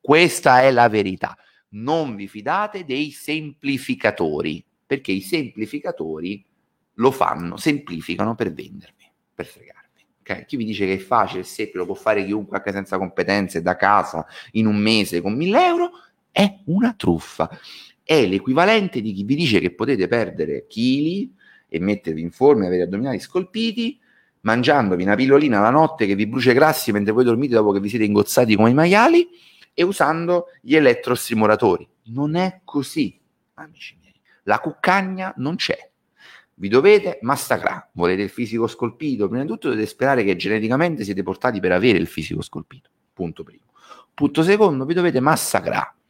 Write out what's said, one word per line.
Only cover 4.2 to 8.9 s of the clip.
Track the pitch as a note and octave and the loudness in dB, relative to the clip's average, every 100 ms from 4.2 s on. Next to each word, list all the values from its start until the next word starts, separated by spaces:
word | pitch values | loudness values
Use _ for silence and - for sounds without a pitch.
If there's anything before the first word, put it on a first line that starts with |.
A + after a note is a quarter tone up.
| E2 D2+ E2 D#2+ _ _ | -4 -2 -6 -8 _ _
perché | _ C#3 - | _ -6 -4
i | F#2 | -6
semplificatori | - E3+ C3 - A2 D3 G#2+ F2 D#2+ D#2 F2 G2+ _ _ _ _ _ | -4 -6 -6 -8 -10 -8 -10 -8 -8 -8 -8 -10 _ _ _ _ _
lo | - A#2+ | 0 0
fanno, | C3 E2 D2+ E2+ - | 2 -2 0 -8 -4
semplificano | E3 D3 - E2+ D#2 F2 G#2 | -2 -2 -6 -12 -8 -4 -4
per | A2+ G2+ | -2 -6
vendervi, | C#2+ - G2+ - | -6 -16 -20 -20